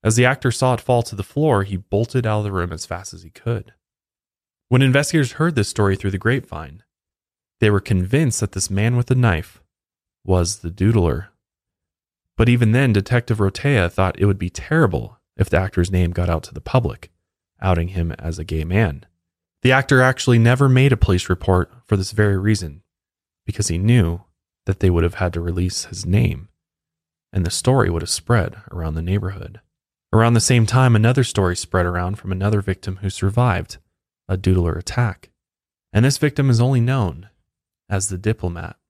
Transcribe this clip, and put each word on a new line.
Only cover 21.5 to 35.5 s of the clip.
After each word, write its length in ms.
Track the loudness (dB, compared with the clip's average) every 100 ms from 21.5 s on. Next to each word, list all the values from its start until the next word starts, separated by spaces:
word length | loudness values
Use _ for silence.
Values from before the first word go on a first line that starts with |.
| 0 0 -10 _
for 120 | -2
this 160 | 0
very 240 | 0 0 2
reason, 440 | 0 -2 -4 -14 _ _ _ _ _ _ -12
because 220 | -6 -4
he 100 | 0
knew 440 | 2 4 2 -2 _ _ _ _ -6
that 140 | 0
they 100 | 2
would 140 | 2
have 120 | 0 -2
had 180 | -4
to 80 | -4
release 440 | -6 -4 -4 -6 -12
his 200 | -10 -2
name, 420 | 0 0 -4 -14 _ _ _ _ _ _ _ _
and 120 | -4 -4
the 60 |
story 380 | -2 0 2 0
would 120 | -2
have 80 | -4
spread 460 | -8 0 0 0 -8 -16
around 240 | -8 -6 -6
the 60 |
neighborhood. 580 | -2 -2 -4 -10 -16 -20 _ _ _ _ _
Around 220 | 2 4 4
the 40 |
same 260 | 4 2 4
time, 300 | 4 4 4
another 300 | 4 2 0
story 320 | 0 0 -2
spread 280 | -4 -2 0
around 320 | -2 -4 -6
from 140 | -6
another 300 | -2 0 0
victim 380 | -2 -6 -8 -8
who 80 | -8
survived 680 | -4 -2 0 0 -2 -6 -16 _ _ _ _ -8
a 100 | -2
Doodler 400 | 2 2 0 -4
attack. 520 | -6 -4 -4 -6 _ _ _